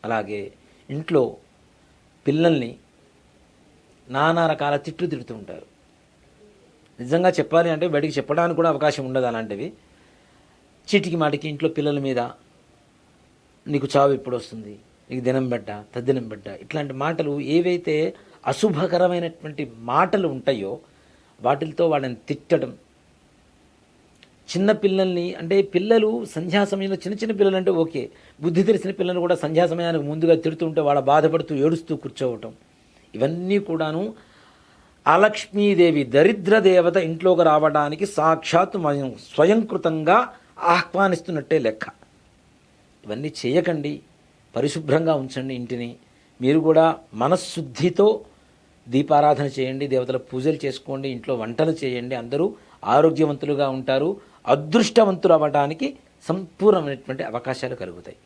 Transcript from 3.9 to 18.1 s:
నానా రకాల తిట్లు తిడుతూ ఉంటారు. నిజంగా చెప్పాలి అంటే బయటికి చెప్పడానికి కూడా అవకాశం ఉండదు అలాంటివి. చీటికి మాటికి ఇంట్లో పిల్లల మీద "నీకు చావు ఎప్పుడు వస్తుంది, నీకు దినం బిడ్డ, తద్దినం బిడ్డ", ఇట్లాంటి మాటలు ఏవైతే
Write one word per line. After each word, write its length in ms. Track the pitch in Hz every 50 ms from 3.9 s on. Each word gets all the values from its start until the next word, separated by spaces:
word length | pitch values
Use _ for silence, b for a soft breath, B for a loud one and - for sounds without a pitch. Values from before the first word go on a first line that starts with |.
| _ _ _ -
నానా 380 | 127 135 147 160 165 170 165
రకాల 280 | 160 151 - 147 147 143
తిట్లు 320 | 143 143 160 - - 180
తిడుతూ 280 | 170 151 131 117 - 120
ఉంటారు. 320 | 107 98 92 87 80 - _ _ _ _ _ _ _ _ _ _ _ _ _ _ _ - - _ _ _ _ _ _ _ _ _ -
నిజంగా 300 | 123 123 147 170 180 185
చెప్పాలి 400 | 180 - 147 - 156 165 170 170
అంటే 180 | 160 151 170
బయటికి 260 | 180 151 147 147 156 -
చెప్పడానికి 380 | 143 131 - 147 165 170 170 165
కూడా 140 | 156 165 165
అవకాశం 360 | 151 139 151 151 135 - 135
ఉండదు 200 | 127 131 131 127
అలాంటివి. 480 | 120 117 113 110 104 104 98 139 175 - b b b b b b b b b b b b b b b b b b _ _ _ _
చీటికి 280 | - - 202 160 180 165
మాటికి 340 | 165 156 151 143 143 151 156
ఇంట్లో 200 | 147 139 160 160
పిల్లల 300 | 165 151 147 147 143 143
మీద 200 | 139 135 127 120 120 123 - _ _ _ _ _ _ _ _ _ _ _ _ _ _ _ _ _ _ _ _ _ _ _ _ _ _
"నీకు 200 | 143 147 143 135 135 -
చావు 160 | 143 139 143 139
ఎప్పుడు 220 | 131 - 127 123
వస్తుంది, 420 | 120 113 - - 113 107 104 104 101 _ _ _ _ _ _
నీకు 120 | 127 127 120
దినం 260 | 127 127 131 131 127
బిడ్డ, 340 | 120 113 101 - 104 104 104 _ -
తద్దినం 340 | 123 123 127 135 131 117 113
బిడ్డ", 180 | 110 104 98
ఇట్లాంటి 460 | 104 98 - - - - 156 147 139 131
మాటలు 460 | 131 139 156 170 165 160 147 143 143
ఏవైతే 720 | 135 131 151 170 175 180 175 170 175 160 156 151 160 185